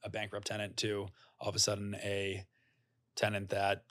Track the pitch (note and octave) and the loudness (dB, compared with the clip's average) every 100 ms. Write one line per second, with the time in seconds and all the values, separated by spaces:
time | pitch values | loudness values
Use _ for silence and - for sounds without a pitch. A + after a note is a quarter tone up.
0 | A2 G#2+ G#2 G#2 G2+ G#2+ G#2 - A2 G2+ | -6 -4 -4 -4 -4 -2 -2 0 0 0
1 | F#2 - - - F2+ A2+ - G2+ G2+ G2+ | -2 -10 -20 -6 -2 2 2 2 -2 -4
2 | G2+ G2 G2 F#2+ F#2+ _ _ _ _ _ | -2 0 0 -4 -8 _ _ _ _ _
3 | _ - G#2+ G#2 G2 G2 G2 G2 - | _ 0 2 2 0 2 4 2 -2